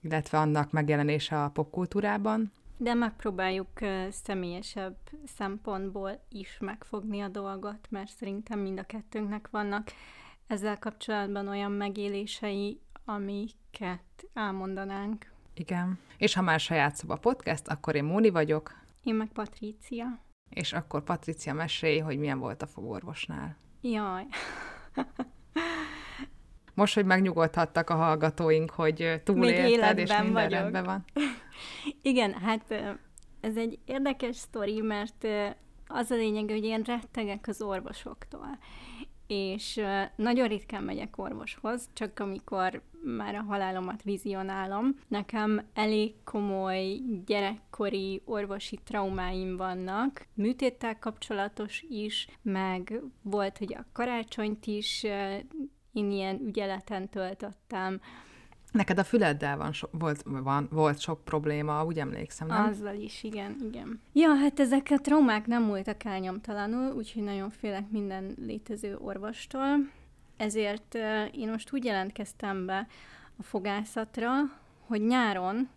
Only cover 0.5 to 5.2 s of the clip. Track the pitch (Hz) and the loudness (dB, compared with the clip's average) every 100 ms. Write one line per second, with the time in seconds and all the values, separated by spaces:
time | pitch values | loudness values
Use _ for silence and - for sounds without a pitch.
0.5 | 147 147 160 147 147 147 147 - 151 143 | 4 4 2 4 4 4 2 0 0 0
1.5 | 147 151 - 180 202 208 208 208 220 220 | 0 -2 -2 -2 0 0 0 2 2 0
2.5 | - - - 240 240 233 220 220 185 190 | -6 -20 -4 0 2 0 -2 -4 0 0
3.5 | 190 185 - 208 190 185 - - 190 175 | 0 -4 -4 -2 -2 -4 -8 -6 -4 -4
4.5 | 175 208 214 185 190 - 302 | -6 -8 -6 -6 -8 -16 -16